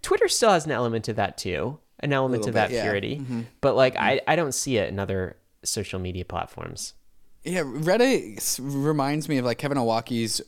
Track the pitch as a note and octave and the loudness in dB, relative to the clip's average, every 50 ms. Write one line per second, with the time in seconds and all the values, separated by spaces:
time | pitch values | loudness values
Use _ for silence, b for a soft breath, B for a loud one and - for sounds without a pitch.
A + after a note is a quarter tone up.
0 | B - F#4 G#4 A4+ F#4+ - - - A3 G3 E3+ D3 D#3 C3+ A2+ B2 A#2 A2+ A2+ | B 0 2 2 2 2 2 4 4 6 6 4 4 0 0 0 0 0 0 -2
1 | G#2 - G#2+ A2 G2+ F#2 - - - F#2+ F2 C#2+ E2 A#2+ C#3+ - _ _ _ - | -2 -2 -2 0 0 -2 -2 -4 -6 -4 -2 -2 -2 -4 -6 -8 _ _ _ -6
2 | - D3 C#3 C3+ C3 C3 B2 A#2 G#2+ A#2+ A2+ A2+ G#2 F2+ B2 A#2 G#2 G#2+ G#2 G2+ | -2 0 0 2 2 2 0 0 0 0 2 2 2 2 0 0 0 0 0 0
3 | G2+ A2+ B2+ D3 C3+ B2+ B2 A#2 A#2 A#2 _ _ - C#3 G#2+ A#2 - C3 - - | -2 -4 -4 -6 -6 -6 -6 -6 -6 -8 _ _ 2 2 4 6 4 4 4 2
4 | - G#2+ C3+ - - - D#3 E3+ E3 C#3 B2+ - - C#3+ B2+ A2 F#2+ - F#2+ G2 | 0 2 2 2 2 2 2 2 0 -2 -2 -4 -2 0 2 2 0 0 -2 -4
5 | G2 F#2+ G2 F#2+ F#2 - - _ _ _ _ _ - - - A2 G2 - - F#2 | -4 -2 -2 -2 -4 -4 -8 _ _ _ _ _ -8 -6 -4 -4 -4 -6 -6 -6
6 | F#2 F#2 F2+ F2+ F2+ - F2+ E2+ F2 - - - - G1+ - - - - - - | -6 -6 -6 -8 -8 -6 -6 -6 -6 -6 -8 -12 -12 -10 -10 -10 -12 -12 -14 -18
7 | - - - - - - - - - D3+ F3+ F#3 D#3 C3+ A#2 C#3+ D#3 E3+ F#3+ A3+ | -20 -20 -20 -20 -20 -20 -20 -12 -8 -4 -2 -2 -2 -4 -4 -2 0 2 4 4
8 | B3 C4+ B3+ E3 - A2 G#2 G2+ - - - - B2+ C#3 C#3+ C#3 C#3 D3+ D#3 D3 | 6 4 4 2 0 -4 -10 -6 -4 -4 -4 -4 -4 -4 -2 0 0 2 2 2
9 | C3+ C#3 D3 D#3 D3+ D#3+ D3+ C3 B2 B2 A#2 - - C#3 C#3+ C#3 A#2+ A2+ A2+ A#2 | 0 0 0 -2 -2 0 0 0 2 0 0 -2 -2 -2 0 0 2 2 2 0
10 | A2+ - B2 A#2 A#2 A2 - - - | 0 -2 -2 -2 -2 -2 -2 -4 -6